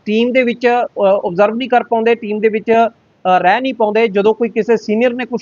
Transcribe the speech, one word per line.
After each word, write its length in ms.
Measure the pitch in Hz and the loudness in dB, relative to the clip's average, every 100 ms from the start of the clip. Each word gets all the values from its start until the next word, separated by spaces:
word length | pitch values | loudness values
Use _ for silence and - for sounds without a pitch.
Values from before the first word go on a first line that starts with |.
| - | -4
ਟੀਮ 260 | 214 247 | 0 0
ਦੇ 120 | 254 | 0
ਵਿੱਚ, 240 | 240 240 247 | 0 0 0
ਅ, 340 | 240 226 - | 0 -2 0
ਆਬਜ਼ਰਵ 540 | 196 196 190 175 208 226 | 0 0 0 0 0 0
ਨਹੀਂ 140 | 254 | 0
ਕਰ 140 | 240 | 0
ਪਾਉਂਦੇ, 320 | 226 226 226 233 | 0 -2 0 -2
ਟੀਮ 240 | 208 214 | -4 -2
ਦੇ 100 | 220 | -2
ਵਿੱਚ, 220 | 214 233 | 0 0
ਅ, 680 | 226 226 - _ _ 185 185 | 2 0 -4 _ _ 0 2
ਰਹਿ 220 | 180 220 | 2 0
ਨਹੀਂ 120 | 269 | -2
ਪਾਉਂਦੇ। 340 | 240 214 214 233 | -2 0 2 0
ਜਦੋਂ 260 | 196 208 | 2 0
ਕੋਈ 160 | 220 233 | 0 -2
ਕਿਸੇ 280 | 226 214 220 | -2 0 0
ਸੀਨੀਅਰ 360 | 226 214 247 | 0 0 0
ਨੇ 120 | 247 240 | -2 -6
ਕੁਛ 160 | 240 | -8